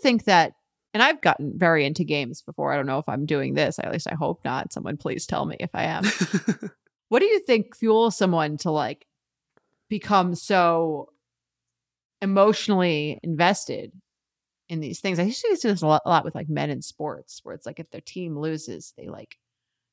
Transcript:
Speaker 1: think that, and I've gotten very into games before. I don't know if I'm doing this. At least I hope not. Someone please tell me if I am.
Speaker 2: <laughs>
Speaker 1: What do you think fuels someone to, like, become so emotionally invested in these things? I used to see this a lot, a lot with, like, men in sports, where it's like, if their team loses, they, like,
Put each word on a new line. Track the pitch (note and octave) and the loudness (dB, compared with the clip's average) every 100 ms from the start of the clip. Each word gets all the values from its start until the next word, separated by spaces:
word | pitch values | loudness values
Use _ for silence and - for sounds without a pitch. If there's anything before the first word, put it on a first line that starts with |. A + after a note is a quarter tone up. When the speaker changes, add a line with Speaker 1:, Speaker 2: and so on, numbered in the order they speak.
Speaker 1:
think | C#4 A#3 | 4 2
that, | G#3+ F3+ - - _ _ _ | 4 4 4 -2 _ _ _
and | G#3+ | 2
I've | C4 D4+ | 2 4
gotten | F3 - C#3+ - | 2 2 -2 0
very | F3 D#3+ C#3 | 4 4 2
into | D#3 | 0
games | D3+ D3 B2+ C#3+ | -2 -2 -4 -8
before. | - - C#3+ | -14 -4 -2
I | C#3+ | 0
don't | C3+ | -2
know | C3+ | -2
if | D3+ | -2
I'm | C#3 D3+ | -4 -2
doing | D3 C3+ | 0 0
this. | C#3 D3 - | 0 0 -2
At | - | -6
least | - - | -6 -6
I | |
hope | D3+ D3 - | -4 -4 -4
not. | C3 B2+ - | -4 -6 -6
Someone | - - D3 | -8 -8 -8
please | D3+ - - | -6 -6 -4
tell | - C#3+ | -4 -4
me | - | -6
if | E3+ | -8
I | - | -4
am. | D#3+ D#3+ | -4 -2
Speaker 2:
<laughs> | G3 - F3 G3 - - - - _ _ - | -2 -2 -2 -2 -2 -4 -6 -16 _ _ -2
Speaker 1:
What | A#3 | 2
do | G4+ | 4
you | G#4 | 2
think | - A#3 - | 2 0 0
fuels | - A3 A3 A3+ - | -2 2 4 4 2
someone | F#3+ E3+ D3+ D3+ | 2 2 0 -2
to, | F3 | -2
like, | D3+ B2 C#3+ _ _ _ _ _ _ _ _ - | 0 -2 -6 _ _ _ _ _ _ _ _ -8
become | G#3 - G3+ F3+ | -6 2 4 4
so | F3 - G3 F3 E3 E3 D3 - _ _ _ _ _ _ _ _ _ _ - | 0 0 4 4 4 0 -4 -10 _ _ _ _ _ _ _ _ _ _ -6
emotionally | G3 G3 G#3 G#3+ - G3 F3+ D3+ D3+ - | 0 6 6 6 2 2 4 2 -2 -6
invested | - D#3+ F3 G3+ - B2+ - F#3+ _ _ _ _ _ _ - | -4 2 2 2 -2 -8 -10 -16 _ _ _ _ _ _ -10
in | E3 | -8
these | D3+ E3 | -8 -6
things? | G3 E3+ | -4 0
I | |
used | F#3 B3+ | -2 -2
to | A#4 F#4 | -2 0
see | A#3 | 0
this | F#3+ | 0
a | D#3+ | 4
lot, | D#3 | 2
a | - | 4
lot | E3 | 0
with, | - | 0
like, | - D3+ | -6 -4
men | D3 D3 | -4 -4
in | C3 | -6
sports, | - - D3+ - - - | -10 -10 -10 -10 -16 -20
where | - | -16
it's | - - | -14 -14
like, | D#3 | -14
if | D#3+ | -16
their | - | -18
team | - F#3 F3 D3 | -14 -10 -8 -6
loses, | D#3 D#3 D#3 F2+ - - | -6 -6 -8 -14 -16 -18
they, | - | -16
like, | - - _ _ _ _ _ _ | -16 -18 _ _ _ _ _ _